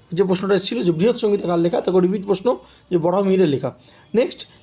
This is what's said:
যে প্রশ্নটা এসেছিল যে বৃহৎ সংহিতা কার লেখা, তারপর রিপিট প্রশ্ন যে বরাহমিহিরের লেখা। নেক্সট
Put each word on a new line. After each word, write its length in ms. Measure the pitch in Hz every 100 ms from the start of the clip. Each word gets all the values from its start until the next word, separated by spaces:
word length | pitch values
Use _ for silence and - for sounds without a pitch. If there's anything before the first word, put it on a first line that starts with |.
| -
যে 120 | 170
প্রশ্নটা 300 | 196 185 196
এসেছিল 280 | 196 - 233
যে 100 | 180
বৃহৎ 240 | 156 214 240
সংহিতা 320 | 214 202 175
কার 100 | 170
লেখা, 220 | 170 -
তারপর 220 | - 185
রিপিট 240 | 180 202 196
প্রশ্ন 300 | 190 247 - - - -
যে 80 | 175
বরাহমিহিরের 500 | 160 185 196 190 170
লেখা। 260 | 131 131 - - - _
নেক্সট 340 | - 339 - - -